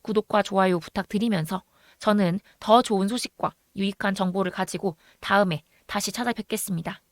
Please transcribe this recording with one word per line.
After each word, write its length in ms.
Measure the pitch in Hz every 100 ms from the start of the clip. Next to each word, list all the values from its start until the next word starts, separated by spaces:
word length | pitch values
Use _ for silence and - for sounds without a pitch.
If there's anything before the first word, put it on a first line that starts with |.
구독과 420 | - 214 202 208
좋아요 380 | 196 190 190 175
부탁드리면서 800 | - - 185 208 233 196 156 185 _ _ _ _
저는 420 | 226 208 185 170 _ _
더 220 | - 226
좋은 260 | 240 202 196
소식과 460 | 240 - _ - _ _ -
유익한 380 | 196 196 202
정보를 360 | 196 185 185 185
가지고 460 | 190 185 175 196 156 _ _
다음에 420 | - 202 202 156 _ _ _
다시 240 | 208 202
찾아뵙겠습니다. 920 | - 240 226 208 220 - 175 165 190 _